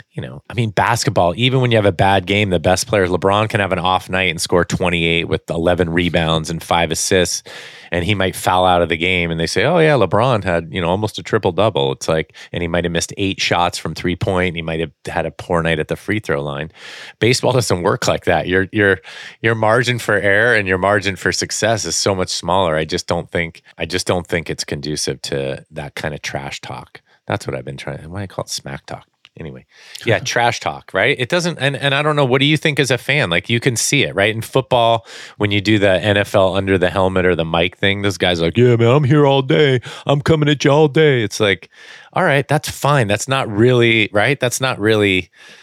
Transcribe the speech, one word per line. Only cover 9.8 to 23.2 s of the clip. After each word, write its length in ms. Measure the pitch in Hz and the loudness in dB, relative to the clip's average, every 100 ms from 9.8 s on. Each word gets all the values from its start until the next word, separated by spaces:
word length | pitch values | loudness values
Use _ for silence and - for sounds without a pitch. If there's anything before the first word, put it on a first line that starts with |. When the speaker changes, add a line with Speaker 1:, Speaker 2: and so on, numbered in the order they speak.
Speaker 1:
yeah, 140 | 156 | 2
LeBron 500 | 147 95 101 123 113 | 2 2 2 2 0
had, 280 | 95 85 82 | 0 -2 -2
you 80 | 95 | -4
know, 80 | 85 | -2
almost 300 | 92 107 - | 0 -2 -6
a 40 | |
triple-double." 640 | 87 113 98 85 107 85 69 | -4 -2 0 0 0 0 -2
It's 160 | 69 - | -2 -2
like, 260 | 80 80 - - | -2 -2 -12 -12
and 100 | 85 | -6
he 60 | 87 | -2
might 160 | 87 | -2
have 80 | 87 | -2
missed 200 | 85 - - | -2 -4 -4
eight 240 | 98 92 | -4 -4
shots 360 | - 90 87 - | -2 0 0 -2
from 160 | 82 | -10
three-point, 560 | 78 90 87 - 95 90 | -6 -4 -2 -2 0 -2
and 60 | 85 | -2
he 60 | |
might 160 | 82 80 | -6 -4
have 140 | 80 _ | -6 _
had 220 | - 85 80 | -8 -4 -6
a 60 | |
poor 300 | - - 87 | -8 -4 -2
night 160 | 82 80 | 2 0
at 80 | 76 | 0
the 80 | 80 | -6
free 240 | - 107 | -4 -6
throw 200 | - 73 | -2 -4
line. 300 | 73 71 78 - - - - - | -4 -8 -10 -14 -20 -18 -20 -2
Baseball 320 | 110 120 123 | 0 2 2
doesn't 300 | 110 101 92 | 0 0 0
work 240 | 87 117 - | 0 -2 -2
like 180 | 78 - | -2 0
that. 200 | 82 76 | 0 2
Your, 220 | 92 95 | 0 0
your, 300 | 110 101 95 - - - - | 2 2 2 -2 -18 -18 -6
your 140 | 113 113 | -2 0
margin 420 | 110 117 120 123 | 2 2 2 -4
for 160 | - | 0
error 400 | 104 98 98 117 | 0 2 2 4
and 140 | 113 95 | 2 2
your 100 | 95 | 2
margin 380 | 92 104 95 92 | 4 2 0 -2
for 160 | 95 | -2
success 520 | 87 92 - 107 113 | -2 -4 -2 0 0
is 120 | 85 80 | -2 -2
so 180 | - | 0
much 140 | 98 90 | 0 -2
smaller. 480 | - 90 92 90 78 | -4 -2 0 2 0
I 80 | |
just 240 | 78 85 - | -2 -6 -4
don't 200 | 85 | -4